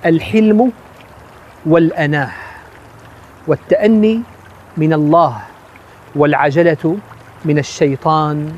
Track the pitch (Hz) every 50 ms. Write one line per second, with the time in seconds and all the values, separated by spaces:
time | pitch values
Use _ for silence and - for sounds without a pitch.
0 | - 175 165 165 - - - 220 220 214 214 214 240 254 226 - - - - -
1 | - - - - - - - - - - - - - 156 160 170 165 160 165 170
2 | 156 143 151 147 135 113 - - - - - - - - - - - - - -
3 | - - - - - - - - - - 151 - - - 170 - 214 214 226 214
4 | 214 220 220 226 233 - - - - - - - - - - 165 156 156 160 151
5 | 151 147 160 170 170 143 120 104 - - - - - - - - - - - -
6 | - - - 147 147 147 147 131 139 151 135 160 170 170 156 143 - 160 170 208
7 | - - - - - - - - - 160 147 147 139 - - - 170 143 139 131
8 | - 160 156 156 156 151 151 151 151 151 160